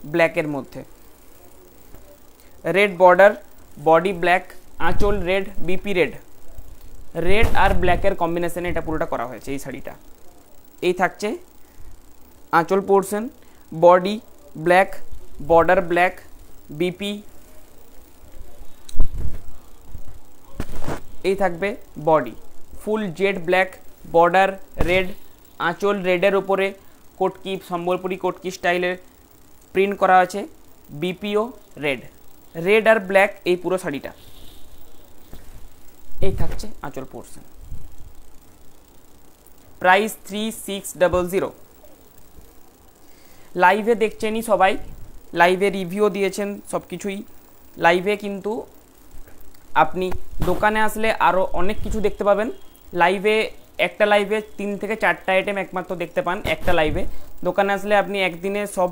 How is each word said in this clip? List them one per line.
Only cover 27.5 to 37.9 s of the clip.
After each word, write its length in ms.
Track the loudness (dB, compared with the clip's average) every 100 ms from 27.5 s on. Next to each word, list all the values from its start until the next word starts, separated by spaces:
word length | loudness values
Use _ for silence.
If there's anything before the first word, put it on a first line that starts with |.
| -10 -8
সম্বলপুরি 480 | -6 -4 -4 -4 -6 -6
কটকি 240 | -6 -12 -6
স্টাইলের 380 | -2 -2 -2 -6 -14 -20 _ _ -20 -20 -6
প্রিন্ট 200 | -2 -2 0
করা 160 | 4 4
আছে, 180 | 4 -4 -10 -16 -20 -20 -18 -8
বিপিও 420 | -6 -6 -4 -4 -4 -10 -20 -8
red, 180 | -6 -6 -10 -20 -20 -20 -16 -6 0
red 180 | 2 4
আর 80 | 2 2
black 220 | 2 2 -2 -2
এই 80 | -2
পুরো 140 | -2 -4
শাড়িটা। 280 | -4 -8 -12 -18 -20 -16 -16 -14 -14 -12 -14 -14 -16 -18 -16 -14 -14 -14 -16 -16 -18 -12 -2 8 8
এই 80 | 10
থাকছে 260 | 6 4 -4 -6 -10
আঁচল 180 | -12 -12
portion। 300 | -16 -16 -18 -18 -18 -8 -6 -6